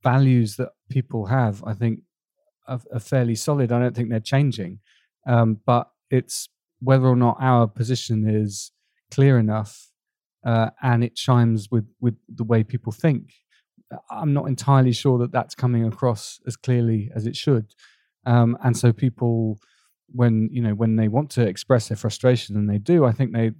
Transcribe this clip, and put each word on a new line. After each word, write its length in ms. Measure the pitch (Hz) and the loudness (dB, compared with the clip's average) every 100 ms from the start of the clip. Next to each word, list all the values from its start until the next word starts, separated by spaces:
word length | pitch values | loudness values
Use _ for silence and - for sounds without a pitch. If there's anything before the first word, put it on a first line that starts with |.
values 520 | 131 131 135 123 113 101 | 2 4 4 4 0 -4
that 140 | 127 _ _ | -10 _ _
people 360 | 131 - 113 98 | -6 -4 -6 -2
have, 360 | 131 117 101 - | 0 0 -4 -10
I 80 | |
think, 260 | 104 117 113 _ _ _ _ _ _ - | -4 -4 -4 _ _ _ _ _ _ -12
are, 120 | 127 - | -12 -8
are 60 | 123 | -12
fairly 360 | - 135 120 113 | -2 0 0 -2
solid. 360 | - 147 120 | -2 0 0
I 60 | 120 | 0
don't 160 | 123 113 | 0 -2
think 140 | 117 | -4
they're 100 | 113 | -4
changing. 580 | - 135 143 107 90 104 _ _ _ _ - | 0 0 0 -2 -10 -12 _ _ _ _ 0
Um, 320 | 120 113 104 - | 2 2 0 0
but 240 | 120 - _ _ | 0 -2 _ _
it's 380 | 131 - - - _ _ _ | -2 -2 -12 -12 _ _ _
whether 260 | 123 135 127 | 2 4 4
or 80 | 123 | 4
not 200 | 120 - | 2 2
our 280 | 131 123 113 | 2 4 2
position 600 | 127 117 127 - 110 107 | -2 -4 -4 -2 -2 0
is 440 | 107 104 98 - _ _ _ _ | 0 -2 -6 -16 _ _ _ _
clear 260 | - 139 127 | 2 4 4
enough, 540 | 107 107 104 - _ _ _ _ _ _ 120 | 2 -2 -6 -14 _ _ _ _ _ _ -2
uh, 240 | 113 113 _ | 0 0 _
and 220 | 135 120 | 0 0
it 120 | 120 - | 0 -4
chimes 540 | - 123 117 110 101 | 0 2 4 0 -2
with, 160 | 120 107 _ | -4 -4 _
with 160 | 120 110 _ | -4 -4 _
the 120 | 113 110 | -10 0
way 180 | 113 | 0
people 280 | 110 123 - | 0 -6 -8
think. 400 | 104 165 135 - _ _ _ _ _ _ - _ | -4 -2 -2 -6 _ _ _ _ _ _ -20 _
I'm 220 | - 156 | -8 -2
not 140 | 143 143 | -2 -2
entirely 440 | 123 - 135 131 | -6 2 4 4
sure 260 | 117 143 123 | 2 0 0
that 120 | 120 | 0
that's 240 | 123 - - | -4 -6 -4
coming 280 | 123 117 113 | -2 0 -2
across 540 | 113 127 107 - - - | -2 -2 -4 -8 -14 -14
as 100 | - | -10
clearly 540 | - 123 117 110 104 113 | -2 0 2 -2 -4 -6
as 100 | 110 | -6
it 100 | - | -4
should. 380 | - 127 104 _ _ _ _ _ - | 0 0 -2 _ _ _ _ _ 2
Um, 320 | 120 117 120 | 4 4 2
and 140 | 127 117 | -2 2
so 160 | 123 | 2
people, 680 | 110 131 - 120 117 110 104 _ _ _ _ _ | 2 -2 -2 -2 0 -2 -6 _ _ _ _ _
when, 400 | 120 120 110 110 | 0 2 2 0
you 100 | 123 | -2
know, 120 | 113 104 | -4 0
when 200 | 113 110 | 0 2
they 120 | 107 | 2
want 240 | 117 151 | 0 -2
to 100 | - 113 | -2 -2
express 400 | 92 - 127 - | -2 0 0 0
their 80 | 107 | -6
frustration, 580 | 110 - 127 123 - 104 | -6 0 0 0 -2 -4
and 140 | 104 | -2
they 80 | 104 | -4
do, 280 | 104 170 131 | 0 2 4
I 60 | |
think 220 | 117 131 | 2 -2
they 180 | 117 113 113 | 0 -2 -4